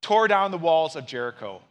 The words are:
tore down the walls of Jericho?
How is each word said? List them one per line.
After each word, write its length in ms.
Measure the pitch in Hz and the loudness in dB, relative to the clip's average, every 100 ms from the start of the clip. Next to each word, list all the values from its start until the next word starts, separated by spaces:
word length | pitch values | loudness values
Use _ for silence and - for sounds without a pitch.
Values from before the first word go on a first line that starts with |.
tore 280 | - 214 220 | 0 2 4
down 220 | 202 196 | 2 2
the 60 | 180 | 0
walls 380 | 165 160 156 151 | 2 2 2 -6
of 100 | 120 | -10
Jericho? 560 | 123 120 - 104 95 _ | -6 -6 -8 -14 -14 _